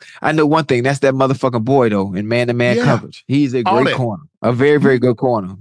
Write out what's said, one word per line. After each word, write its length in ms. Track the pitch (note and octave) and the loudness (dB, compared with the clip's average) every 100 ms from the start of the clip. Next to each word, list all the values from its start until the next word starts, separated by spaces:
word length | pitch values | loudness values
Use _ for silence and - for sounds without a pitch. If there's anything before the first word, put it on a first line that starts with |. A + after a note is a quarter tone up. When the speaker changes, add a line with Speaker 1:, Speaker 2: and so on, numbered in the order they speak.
| - - | -8 -8
Speaker 1:
I 80 | - | -2
know 160 | D#3 D3+ | 0 2
one 200 | D#3+ D3 | 2 0
thing. 180 | B2 | 0
That's 160 | C3 C#3 | 0 0
that 140 | C3+ | 0
motherfucking 500 | C3 C3 C3+ C3 A#2 | 2 0 0 -2 -2
boy, 240 | A#2 C#3 A#2+ | 0 2 2
though, 260 | G2+ G2 | 0 -4
in 140 | F#2 G#2+ | -6 -4
man-to-man 480 | A#2+ A#2+ A#2+ A#2+ A#3 | -2 0 0 0 2
Speaker 2:
Yeah. 80 | |
Speaker 1:
coverage. 400 | A#3+ A#2+ - - - | 0 0 -4 -16 -4
He's 260 | C#3 C#3 | 0 0
a 120 | B2+ | 0
Speaker 2:
All 180 | A#2+ G3+ | 0 0
Speaker 1:
great 80 | F#3+ | 0
Speaker 2:
that. 60 | B2 | 0
Speaker 1:
corner. 260 | A#2+ F#2 - _ | -4 -6 -14 _
A 100 | A#2 | -2
very, 260 | B2 C#3+ D3 | 2 2 4
very 220 | C3+ B2+ | 4 2
good 160 | B2 A2+ | 2 0
corner. 400 | C3 A2+ F#2 F#2+ | -2 -2 -6 -8